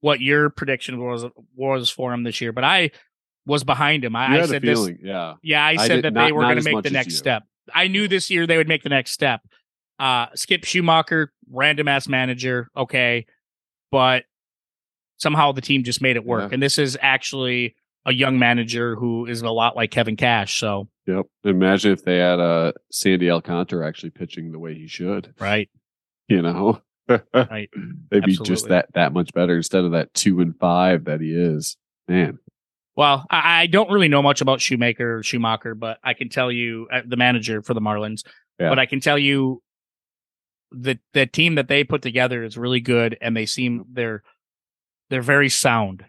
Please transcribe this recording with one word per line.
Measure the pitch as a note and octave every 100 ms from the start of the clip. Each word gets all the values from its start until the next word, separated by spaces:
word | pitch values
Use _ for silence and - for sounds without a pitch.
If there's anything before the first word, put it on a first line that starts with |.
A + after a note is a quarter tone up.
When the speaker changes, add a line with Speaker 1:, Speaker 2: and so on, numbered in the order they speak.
Speaker 1:
what | D3 C#3+
your | C3 D3 D3
prediction | - C#3 C3 - B2+
was, | B2 A#2+ A#2+ _ A2 B2+
was | C3+ C3+ A#2
for | - B2+
him | B2
this | A#2+ G#2+
year, | A#2+
but | A2+
I | C3+ F#3+ E3 _ _ _ _ _ -
was | D3
behind | C3 C3 D3 D#3
him. | B2 A2+
I, | C3
Speaker 2:
You |
Speaker 1:
I | C#3+
Speaker 2:
had |
a | E3+
Speaker 1:
said | D3
this | - A#2+
Speaker 2:
feeling, | G2 F2
yeah. | F#2 F#2 E2 D#2
Speaker 1:
Yeah, | D#3+ D3
I | D3+
Speaker 2:
I | D#3+ A3+
Speaker 1:
said | D#3+
Speaker 2:
did |
Speaker 1:
that | A#2+
Speaker 2:
not, | A2 D3
Speaker 1:
they |
were | D3+
Speaker 2:
not | B2
Speaker 1:
gonna | B2
Speaker 2:
as |
Speaker 1:
make | D#3
Speaker 2:
much | A2
Speaker 1:
the | G#2
Speaker 2:
as |
Speaker 1:
next | C3+ A#2
Speaker 2:
you. | D#2+
Speaker 1:
step. | C3+ A2+ _ _ -
I | D#3+ F#3
knew | F#3+ G#3
this | F#3+ -
year | F3+ E3
they | E3
would | D#3
make | D#3+
the | D3
next | C#3 B2+
step. | - C#3+ A#2 _ _ _ _ _ _
Uh, | C3+ B2+ A#2 -
Skip | - F#3
Schumacher, | - F#3 E3+ D#3+ D#3+ D#3+ D3+ _ _
random | B2+ C#3+ D3 D3
ass | C#3 -
manager, | C3 B2+ B2 B2+ B2 A#2+ -
okay, | B2+ C3+ B2 A#2+ A2+ _ _ _ _ _ _
but | C#3 B2+ B2+ - _ _ _ _ _ _ _ _ _
somehow | D#3 D3+ D3
the | C3+
team | B2 C#3
just | A#2+ A#2
made | C3 A#2
it |
work. | A2 A#2 G2+
Speaker 2:
Yeah. |
Speaker 1:
And | B2+
this | C#3 D3
is | C#3+ C3
actually | C#3 C3+ - C3+ B2+ B2 A#2+ _ _ _ -
a |
young | B2+ C3 C3
manager | A#2+ A#2+ A#2 A#2+ A#2+ A2+
who | A#2+ A#2 A#2
is | A#2
a | A#2
lot | A2+ A#2 A#2+
like | A2+
Kevin | - A2+ G#2+
Cash. | B2+ A#2 G2 -
So | A2 G2+ G2 _ -
Speaker 2:
Yep. | F#2 - _
Imagine | G#2 F#2 F#2 F#2+ G#2
if | F#2+
they | - F2+
had, | F2+ F2+
uh, | E2+ E2 E2 - _
Sandy | - G2+ F#2+ F2
Alcantara | E2+ - F2 F2 F2 D#2
actually | - E2+
pitching | - F2 - E2
the | D#2+
way | E2
he | D#2 D#2
should. | - F2+ G2+ F#2 _
Speaker 1:
Right. | G2 G#2+ G2+ _ _ _ _ _ _
Speaker 2:
You | F#2+
know, | E2+ F2 G2+ A2+ _
<laughs> | _ - A#2+ -
Speaker 1:
Right. | B2+ A#2+ A2 G2+ - E3 F3+ -
Speaker 2:
they'd | G2+
be | F#2+
just | F#2+
Speaker 1:
Absolutely. | G#2 F2+ -
Speaker 2:
that, | F2+ -
that | - D#2+
much | E2 E2+
better | - F2 E2+
instead | E2 F#2+
of | F2+
that | E2 D2+
two | - - F2+
and | E2+ D#2+
five | F2+ F2 F#2 F2
that | D2+ D2+
he | D#2+
is. | E2 F2 D2+ D#2 - _ _ -
Man. | F2+ E2 - _ _ _ _ _ -
Speaker 1:
Well, | D3 C#3 D#3
I, | E3 D#3 E3+
I | E3+
don't | F#3 G3+
really | G3+ E3+
know | C#3+
much | C#3+ C#3
about | C3+ C3
Shoemaker | - B2+ A#2+ A2+ A#2+ A2+
or |
Schumacher, | G#2+ B2 A2+ A2+ A#2
but | A2 A2+ A2+
I | C3
can | A#2+ B2
tell | C#3 B2+
you, | A#2+ A#2+ A2+ A2+
uh, | B2+ A#2
the | B2
manager | B2 B2 A2 G#2+
for | G#2
the | A2+
Marlins, | G#2+ G#2 G#2+ G#2+ - - _ _
Speaker 2:
Yeah. | -
Speaker 1:
but | C3
I | B2+
can | C3+
tell | C#3 D3
you | C#3 C#3 C3 C3 _ _ _ _ _ _ _ _ _ _ _
that | C3 B2+ B2+ _
the | D3 C3
team | - E3 D#3
that | B2+
they | C#3+
put | C#3+ D3+
together | B2+ A#2+ B2+ B2
is | A2+ A2
really | A#2+ B2+
good, | B2 A#2+ A#2 A2+
and | A#2 A2+
they | A2
seem, | - B2 A#2+ A#2+
they're, | B2 A#2 G#2+ _ _ _ _ _ _ _ _ _
they're | C3
very | A#2+ C#3+ C#3
sound. | - C3+ A#2 G2+ F#2+